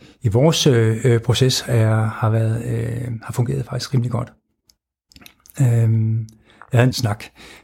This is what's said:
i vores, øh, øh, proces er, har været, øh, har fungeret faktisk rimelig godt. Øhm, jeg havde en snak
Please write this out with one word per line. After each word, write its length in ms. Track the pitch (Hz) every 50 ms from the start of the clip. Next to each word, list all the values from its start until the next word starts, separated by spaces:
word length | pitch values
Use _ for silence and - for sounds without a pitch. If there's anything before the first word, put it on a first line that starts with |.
| - - - _
i 60 | - 113
vores, 380 | 92 120 139 165 156 - -
øh, 340 | 156 123 117 113 110 113 113 -
øh, 160 | 131 117 113
proces 440 | - - 113 - 131 131 131 - - -
er, 360 | 123 113 110 110 110 110 110
har 260 | 110 107 - - 110
været, 340 | 110 113 113 110 110 113 117
øh, 480 | 123 117 117 113 117 117 120 123 120 117 110
har 100 | - -
fungeret 320 | - - 120 - - 135 120
faktisk 300 | - - 123 - - -
rimelig 160 | 117 117 127
godt. 220 | 123 120 - - - _ _ _ _ _ _ _ _ _ _ _ _ _ _ _ - - - - _ _ _ - - -
Øhm, 580 | 135 120 117 117 117 110 113 113 110 110 110 113 110 110 - _ _ _ _ - - -
jeg 60 | - 117
havde 80 | 123
en 60 | 127
snak 320 | - - - 107 104 - - - _ - - - - -